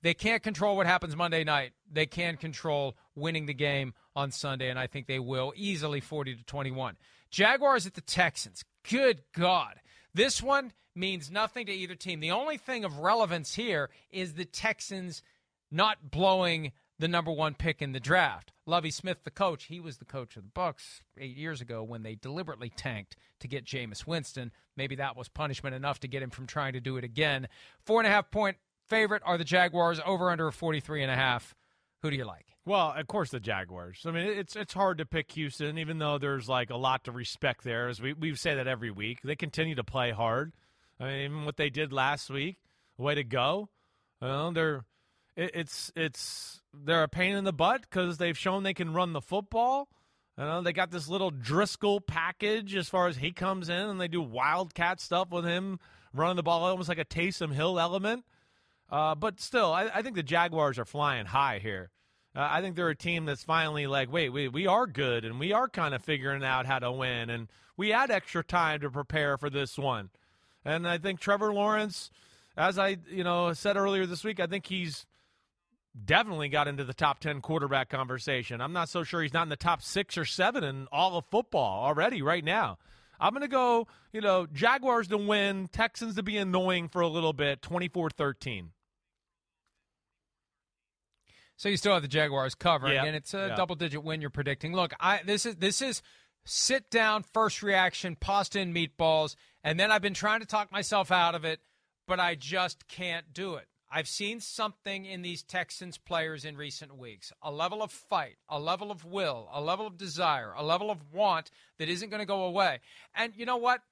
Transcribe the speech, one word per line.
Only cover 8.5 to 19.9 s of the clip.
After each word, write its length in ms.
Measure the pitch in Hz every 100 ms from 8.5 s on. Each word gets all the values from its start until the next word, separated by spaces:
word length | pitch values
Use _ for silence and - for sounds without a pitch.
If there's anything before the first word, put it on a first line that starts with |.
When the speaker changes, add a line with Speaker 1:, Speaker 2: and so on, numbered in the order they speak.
| 92 - _ -
Speaker 1:
Good 340 | 247 269 170 _
God. 460 | - 180 180 117 - _ - _
This 260 | 165 254 -
one 320 | 254 277 262 - _
means 340 | - 190 185 143
nothing 380 | 190 214 247 214
to 60 |
either 240 | 190 180 180
team. 240 | 185 165
The 100 | 156
only 260 | 196 294 294
thing 280 | - 254
of 160 | 202 143
relevance 560 | 170 226 208 165 143 -
here 340 | 233 165 139 - _
is 220 | 190 185
the 100 | 151
Texans 800 | 175 - 220 214 - 196 180 160 _ _ _ _ _
not 400 | 151 214 - 147
blowing 580 | 147 190 185 175 165 151 - _ _
the 80 | 160
number 240 | 170 165
one 220 | 151 156
pick 280 | 135 160 151
in 80 | 143
the 80 | 131
draft. 540 | 123 180 156 90 - _
Lovie 280 | - 175 160
Smith, 320 | - 185 180
the 80 | -
coach, 320 | - 196 151
he 160 | - 175
was 180 | 165